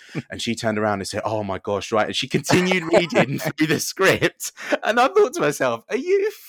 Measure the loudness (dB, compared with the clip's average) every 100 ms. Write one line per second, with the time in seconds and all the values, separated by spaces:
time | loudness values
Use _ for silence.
0 | -14 -12 -10 -8 -6 -4 -2 0 0 -2
1 | -4 -4 -4 -2 -4 -6 -4 -4 0 0
2 | 0 -2 -2 -2 0 0 2 0 2 2
3 | 2 0 0 -2 -6 -2 0 0 -4 2
4 | 2 4 0 -2 -12 -12 -4 -2 0 2
5 | 4 4 4 2 -2 0 0 -2 -4 -4
6 | 0 2 0 -4